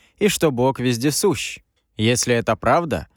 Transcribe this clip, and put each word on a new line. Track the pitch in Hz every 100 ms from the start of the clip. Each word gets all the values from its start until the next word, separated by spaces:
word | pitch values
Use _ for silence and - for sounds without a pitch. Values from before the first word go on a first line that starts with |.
| _ -
и | 202
что | - 160
Бог | 120 131 127
вездесущ. | 127 117 143 139 202 127 - - _ _ _ -
Если | 110 123 123
это | 120 110 107
правда, | 113 170 170 92 -